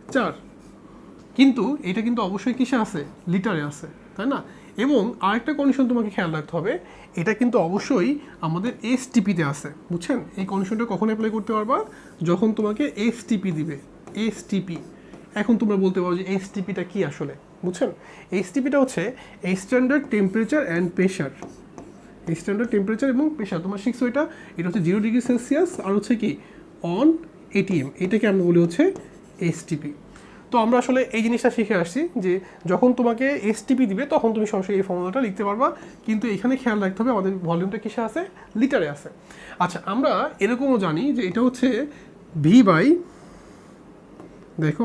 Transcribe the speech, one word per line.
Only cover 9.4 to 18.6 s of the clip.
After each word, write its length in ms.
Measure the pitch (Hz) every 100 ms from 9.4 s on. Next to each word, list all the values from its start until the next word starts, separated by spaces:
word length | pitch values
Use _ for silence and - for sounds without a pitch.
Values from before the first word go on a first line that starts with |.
| 147
আছে, 160 | 147 147 - -
বুঝছেন? 280 | 170 - 262 156 -
এই 60 | 190
কন্ডিশনটা 340 | 196 190 220 233
কখন 140 | 185 220
অ্যাপ্লাই 220 | 220 220 220
করতে 140 | 208 220
পারবা? 200 | 214 302 427 - - - 160
যখন 200 | 180 220 214
তোমাকে 260 | 214 214 294 - 233
এসটিপি 440 | 233 - 214 185 156
দিবে, 200 | 151 139 - - - - 220
এসটিপি। 520 | 202 - 196 - 160 - - - - - 208
এখন 120 | 208 226
তোমরা 160 | 214 196 190
বলতে 140 | 185
পারো 100 | 180 175
যে 60 | 190 190
এসটিপিটা 480 | 190 208 190 190 175
কি 80 | 208 156
আসলে, 220 | - 143 135 - - 180
বুঝছেন? 240 | 185 247 175 - - - 185
এসটিপিটা 380 | 180 285